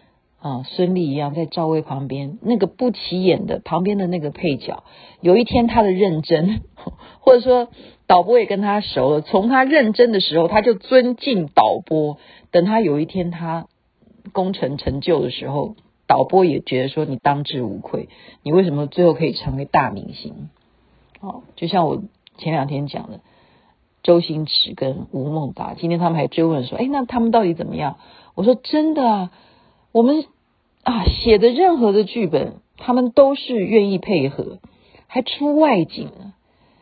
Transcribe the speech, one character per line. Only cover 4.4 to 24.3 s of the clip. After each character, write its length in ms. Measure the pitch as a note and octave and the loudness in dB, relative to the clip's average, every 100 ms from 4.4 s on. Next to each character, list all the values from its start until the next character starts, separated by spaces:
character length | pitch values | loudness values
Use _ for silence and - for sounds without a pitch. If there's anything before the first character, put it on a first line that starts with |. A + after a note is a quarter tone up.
| F3 C3 | -4 -4
角， 260 | - - - - - _ | -6 -12 -16 -20 -20 _
有 160 | F3 G3+ | 4 4
一 60 | |
天 240 | A#3 B3+ A#3 | 4 2 2
他 140 | A#3+ | 2
的 100 | G#3 | 2
认 300 | F#3 G3+ D#3 | 2 0 0
真， 400 | D3 D#3+ F3+ G#3+ - - - | 0 0 2 -2 -6 -14 -16
<laughs> 280 | - - - | -16 -20 0
或 140 | - | 6
者 80 | B3 | 6
说 280 | B3+ B3 A#3+ - - _ - | 6 2 0 -10 -20 _ 2
导 160 | F3+ | 4
播 160 | F3+ A#3+ | 6 2
也 60 | G3 | 2
跟 160 | G3 | 0
他 200 | G3+ G#3 | 0 -2
熟 300 | G#3 - B2+ | -2 -2 0
了， 100 | D3+ | 0
从 260 | D3+ G3 A3 | 0 0 2
他 160 | C4 | 2
认 300 | C4+ D#4 A3 | 4 4 2
真 180 | G#3 A#3+ | 4 2
的 80 | G3+ | 2
时 200 | - D#3 | 0 0
候 80 | E3+ | 2
他 140 | G#3+ | 2
就 120 | G#3+ | 2
尊 420 | G3 - B3+ B3 A#3+ | 0 2 4 4 0
敬 320 | D4 G#3+ D3 | -2 -2 -2
导 320 | - A2 G#2 - | 0 0 0 -2
播， 320 | D#3 D3+ D3 - - _ | -2 -2 -6 -16 -20 _
等 140 | F3 F#3 | 0 2
他 160 | A3 | 2
有 180 | G3 D3 | 0 0
一 60 | E3 | -2
天 260 | F#3 F3 | -4 -6
他 360 | E3 E3 E3 - _ _ _ _ _ - | -6 -8 -8 -10 _ _ _ _ _ -10
功 180 | - F#3 | -4 -4
成 260 | G3 C3 C#3+ | -4 -6 -6
成 220 | - C#3 | -6 -4
就 220 | D3+ D#3 | 0 0
的 100 | C#3 | -2
时 180 | - C3 | -6 -6
候， 260 | C#3+ A3 - _ _ - | -6 -6 -10 _ _ 0
导 200 | C3+ C3+ | 2 4
播 180 | F#3 | 4
也 160 | F3+ D3 | 2 0
觉 240 | - B2+ | -2 -4
得 60 | C3 | -2
说 160 | D#3+ D3+ | -4 -6
你 100 | C3 | -2
当 300 | C#3+ C#3+ C#3+ | -2 -2 -4
之 180 | C#3+ | -6
无 140 | A2+ F2+ | -6 -8
愧， 320 | - - - - - - | -10 -10 -10 -18 -20 -12
你 100 | C#3+ | 0
为 140 | E3+ F#3 | 2 2
什 60 | |
么 160 | C#3+ C#3+ | 0 -4
最 180 | - F3 | 2 2
后 80 | |
可 120 | D#3 D#3+ | 2 -2
以 60 | |
成 240 | - - C3+ | -4 -6 -6
为 80 | |
大 260 | C#3+ D#3+ B2+ | -2 0 0
明 240 | G2+ - | -4 -12
星？ 360 | - D2 - D3+ _ _ _ _ _ _ _ | -16 -16 -16 -18 _ _ _ _ _ _ _
哦， 220 | G3 B3+ - - | -16 -16 -20 -10
就 120 | E3+ | -2
像 200 | F#3+ D#3 | 0 0
我 160 | C#3 G3 _ _ - | -2 -8 _ _ -10
前 140 | D#3+ | -4
两 160 | D#3 C#3 | -4 -4
天 200 | C#3+ C#3+ | -6 -6
讲 220 | A#2+ A2+ | -10 -12
的， 120 | G2+ _ _ _ _ _ _ _ _ | -16 _ _ _ _ _ _ _ _
周 160 | - E3+ | 2 4
星 260 | E3 | 2